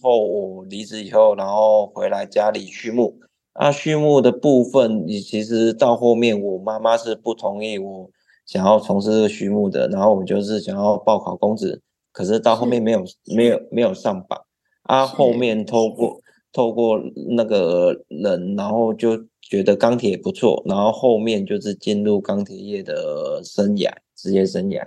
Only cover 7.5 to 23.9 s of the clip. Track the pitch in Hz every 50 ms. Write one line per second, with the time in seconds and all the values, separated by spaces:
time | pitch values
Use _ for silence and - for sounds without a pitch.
7.5 | 101 104 107 110 107 98 95 98 95 95 92 - _ _ _ _ _ _ _ -
8.5 | - 98 92 98 107 107 107 - 104 98 101 107 107 110 107 107 107 - 110 98
9.5 | 104 104 104 98 - - - - 196 - 98 110 107 95 95 92 101 104 101 101
10.5 | 110 104 - - 98 101 101 104 104 101 - - 107 95 - 90 90 - - 104
11.5 | 107 110 104 92 - - - _ _ _ _ _ _ - 98 92 107 113 110 120
12.5 | 113 - 120 120 123 120 113 113 113 104 90 92 - _ _ - - 110 120 120
13.5 | 110 - - - - 113 120 104 95 - - 117 98 92 92 - - - - _
14.5 | _ _ _ _ _ _ _ - 131 131 135 131 - - 143 123 117 120 123 120
15.5 | 110 107 104 95 117 113 113 110 104 - 120 113 - - _ _ _ _ _ _
16.5 | - - 123 117 107 113 117 113 110 104 - - - - 71 87 113 117 113 107
17.5 | 110 98 90 85 87 87 87 90 80 - - _ - 76 95 101 92 87 90 95
18.5 | 101 101 101 104 107 117 117 113 110 110 117 117 113 113 113 - _ _ - -
19.5 | - 101 95 107 101 101 - 117 120 120 117 104 92 90 - 92 95 - - -
20.5 | - - - - 98 98 101 110 110 - 135 127 117 107 110 113 110 104 98 92
21.5 | 107 101 98 104 98 - - 117 104 104 104 107 104 101 98 - 101 101 101 98
22.5 | 98 95 98 101 104 98 92 90 76 76 78 76 76 73 76 71 73 73 71 -
23.5 | - - 101 101 104 101 90 -